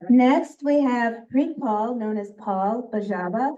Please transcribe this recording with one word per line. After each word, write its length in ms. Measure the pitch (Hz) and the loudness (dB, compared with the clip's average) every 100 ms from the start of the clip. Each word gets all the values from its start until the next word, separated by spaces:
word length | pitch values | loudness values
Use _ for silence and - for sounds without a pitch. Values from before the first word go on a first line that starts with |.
| 170 | 6
Next, 520 | 254 247 302 330 - | 6 6 4 0 -6
we 180 | 285 285 | 0 2
have 460 | 277 240 233 226 - | 2 2 -2 -4 -4
Preet 240 | 254 311 320 | 0 0 -2
Paul, 360 | 269 208 226 247 | -2 -2 -2 -4
known 220 | 214 214 | -4 -4
as 140 | 202 | -6
Paul 560 | - - 190 196 233 247 | -10 -4 -2 0 -2 -4
Bajaba. 640 | 220 202 190 180 208 262 | -6 -4 -4 -4 -2 -2